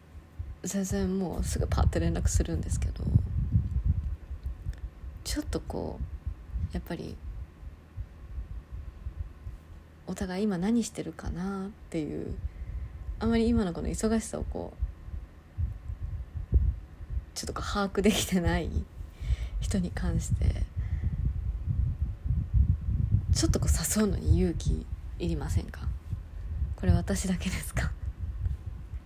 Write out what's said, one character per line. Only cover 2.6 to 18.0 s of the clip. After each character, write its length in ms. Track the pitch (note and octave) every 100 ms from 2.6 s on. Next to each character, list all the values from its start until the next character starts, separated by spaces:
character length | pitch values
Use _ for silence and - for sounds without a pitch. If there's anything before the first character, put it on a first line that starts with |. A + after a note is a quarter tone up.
で 80 | -
す 100 | -
け 100 | -
ど、 140 | - - - - - - - - - - - - - - - - - - - - - - -
ち 160 | - D4
ょ 20 |
っ 40 | -
と 140 | -
こ 400 | - - E2 - - - - - - - -
う、 20 |
や 60 | F3+
っ 40 | -
ぱ 80 | E3+
り、 200 | - - - - - - - - - - - - - - - - - - - - - - - - - - - - - - -
お 80 | F#3
互 260 | F#3+ F#3
い 20 |
今 140 | G#3+ F3
何 260 | G3 A#3
し 60 | G#3
て 140 | -
る 100 | D#3+
か 160 | - -
な 380 | D#3+ F#3+ G3 G3
っ 20 | - -
て 100 | E3
い 220 | D3 D#3+
う、 140 | - - - - - - - - - -
あ 60 | A3+
ま 120 | A3+
り 100 | A3+
今 180 | A#3 F#3
の 80 |
こ 80 | D3+
の 80 | -
忙 300 | E3+ A3 A3+
し 60 | -
さ 140 | -
を 40 |
こ 300 | - - E2+ -
う、 100 | - - - - - - - - - - - - - - - - - - - - - - - - - -
ち 80 |
ょ 20 | -
っ 20 |
と 60 |
こ 80 | -
う 100 | -
把 160 | G3+ G3
握 120 | -